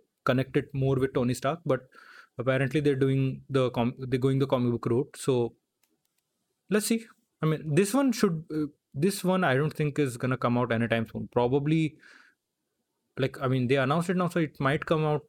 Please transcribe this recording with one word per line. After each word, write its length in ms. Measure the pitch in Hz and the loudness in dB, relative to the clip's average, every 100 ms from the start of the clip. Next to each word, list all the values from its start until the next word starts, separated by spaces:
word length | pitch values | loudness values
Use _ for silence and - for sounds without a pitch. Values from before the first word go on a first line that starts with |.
| _ _ - | _ _ 0
connect 300 | 127 131 147 | 0 0 -2
it 180 | - | -2
more 220 | 139 135 131 | -2 0 2
with 160 | 135 | 0
Tony 200 | 139 123 | 0 0
Stark. 260 | 123 135 165 143 | 0 -2 -2 -2
But 220 | 127 - - - - - - | -2 -4 -20 -20 -20 -16 -6
apparently 420 | 123 131 135 156 | 0 0 2 2
they're 160 | 147 135 135 | 2 2 2
doing 340 | 135 135 135 - | 2 0 -4 -2
the 200 | 135 123 | 0 0
com-, 240 | 120 117 - | 0 -2 -4
they're 200 | 123 131 | -4 0
going 200 | 135 135 | 2 2
the 80 | 135 | 2
comic 240 | 127 120 | 0 0
book 140 | 117 120 | -2 0
route. 300 | 120 151 - | -2 -2 -6
So 380 | - 123 117 - _ _ _ _ _ _ _ _ _ _ - | -2 0 -2 -6 _ _ _ _ _ _ _ _ _ _ -2
let's 160 | 208 214 | -2 0
see. 200 | 226 - _ _ - | -2 -4 _ _ -4
I 40 | 156 | -2
mean, 280 | 151 156 147 | -2 0 2
this 180 | 202 | 2
one 180 | 262 269 | 2 2
should, 320 | - 202 160 - | 2 0 0 -6
uh, 140 | 156 147 - _ | -6 -6 -8 _
this 300 | 135 190 196 | -2 -2 0
one 200 | 180 185 | 0 2
I 120 | 160 131 | 2 2
don't 180 | 156 | 0
think 240 | - 151 135 | -2 -2 0
is 200 | 135 120 | -2 -2
gonna 200 | 127 127 | -4 -2
come 180 | 120 120 | 0 0
out 120 | 120 | 0
anytime 360 | 113 117 117 110 | 0 0 -2 -2
soon. 160 | 110 110 | -8 -4
Probably 680 | 123 123 139 147 160 156 - - - - _ _ _ _ _ _ _ _ - | 0 2 2 0 0 -2 -6 -20 -20 -20 _ _ _ _ _ _ _ _ -4
like, 200 | 135 - | -4 -2
I 60 | 131 | -2
mean, 200 | 131 120 | 0 2
they 80 | 139 | 2
announced 340 | 131 165 175 | 2 0 0
it 80 | 185 | -2
now, 100 | 175 | 0
so 100 | 175 | -2
it 200 | 151 - | -2 -2
might 260 | 135 139 - | -2 0 0
come 200 | 160 156 | 0 0
out 180 | 147 | -2